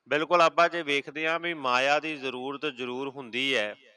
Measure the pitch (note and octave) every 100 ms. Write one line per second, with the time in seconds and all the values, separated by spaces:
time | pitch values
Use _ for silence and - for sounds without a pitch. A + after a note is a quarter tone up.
0 | A#2+ D3 D#3 F3 E3 D3 E3+ E3+ D3 C#3+
1 | D3+ C#3+ D#3+ E3 E3+ D#3+ C3 B2 C#3 D3
2 | D#3 D3 C3 B2+ C3 C#3 D3+ B2 B2 B2+
3 | C#3 C3+ A#2+ A#2+ C3+ B2 G#2 G#2 B2